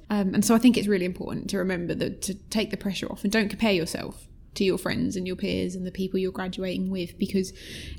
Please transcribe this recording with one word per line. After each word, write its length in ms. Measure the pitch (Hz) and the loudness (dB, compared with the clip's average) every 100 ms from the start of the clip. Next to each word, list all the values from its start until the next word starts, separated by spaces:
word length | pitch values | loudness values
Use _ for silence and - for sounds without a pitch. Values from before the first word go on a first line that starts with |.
| - | -2
Um, 240 | 208 190 | 0 2
and 100 | 202 | 4
so 100 | 202 | 6
I 40 | 226 | 8
think 180 | 247 - | 8 6
it's 120 | 196 | 4
really 180 | 196 180 | 2 0
important 440 | 180 - - - | -4 -6 -6 -4
to 60 | 196 | -2
remember 380 | 185 180 170 170 | 0 -2 -2 -2
that, 260 | - - | -2 -2
to 100 | - | -6
take 380 | 190 - 220 208 | -6 -4 -2 -2
the 60 | 202 | -2
pressure 300 | 202 180 - | -4 -4 -6
off 160 | - | -4
and 80 | 202 | 0
don't 180 | 220 208 | 2 2
compare 220 | - 220 | 2 4
yourself 560 | 185 160 - - - - - - - | 4 2 -4 -8 -12 -16 -20 -10 0
to 100 | 196 | 2
your 120 | 180 | 2
friends 380 | - - 175 196 | 0 -2 -2 -2
and 100 | 180 | -4
your 120 | 185 | -4
peers 380 | 190 185 185 185 | -2 0 -2 -4
and 120 | 185 | -8
the 40 | |
people 280 | 190 190 190 | -4 -2 0
you're 140 | 185 | -2
graduating 560 | 185 185 185 185 185 185 | -2 -6 -4 -4 -4 -2
with, 280 | 190 175 - | -2 -6 -4
because 360 | 196 196 185 - - - - | 0 0 0 -6 -14 -12 -12